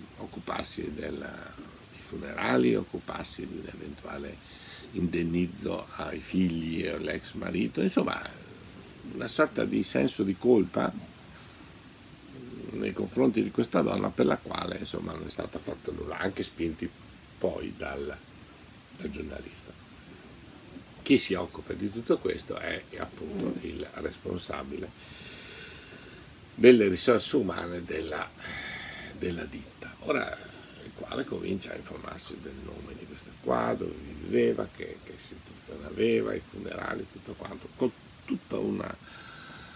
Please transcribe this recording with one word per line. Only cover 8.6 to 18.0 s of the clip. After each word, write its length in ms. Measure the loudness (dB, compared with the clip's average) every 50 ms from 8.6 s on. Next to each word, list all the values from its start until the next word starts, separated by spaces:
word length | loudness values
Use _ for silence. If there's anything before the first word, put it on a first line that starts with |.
| -16 -16 -16 -16 -16 -16 -16 -12 -10 -8 -6
una 160 | -4 -4 0
sorta 360 | 4 4 4 4 4 2 2
di 200 | 4 4 2 2
senso 400 | 4 4 4 4 4 4 2 2
di 120 | 2 2
colpa 560 | 4 8 8 10 10 8 6 4 2 2 2 0 -2 -8 -12 -14 -16 -18 -18 -18 -18 -18 -18 -18 -18 -18 -18 -18 -18 -18 -18 -18 -18 -18 -18 -18 -18 -18 -16 -14 -14 -12 -10 -10 -8 -8 -6 -4
nei 200 | -2 -2 0 0
confronti 500 | 0 -2 0 4 6 6 6 6 6 4
di 80 | 4
questa 320 | 4 2 2 4 6 6 6
donna 260 | 6 4 4 2 2
per 180 | 4 4 6
la 100 | 6 4
quale, 420 | 2 0 -4 -4 -2 -2 -2 -4 -4
insomma, 340 | -6 -6 -4 -4 -4 -4 -4
non 140 | -6 -6
è 40 | -6
stato 280 | -4 -4 -4 -4 -6 -8
fatto 340 | -6 -6 -8 -6 -6 -6 -6
nulla, 260 | -4 -4 -4 -4 -2
anche 240 | -2 -2 0 -2 -4
spinti 480 | -4 -2 -2 -2 -2 0 -2 -4 -6 -6 -8 -18 -18 -18 -18 -18 -18 -6 -2
poi 360 | 0 0 0 0 -4 -6 -6
dal, 400 | -6 -6 -4 -4 -4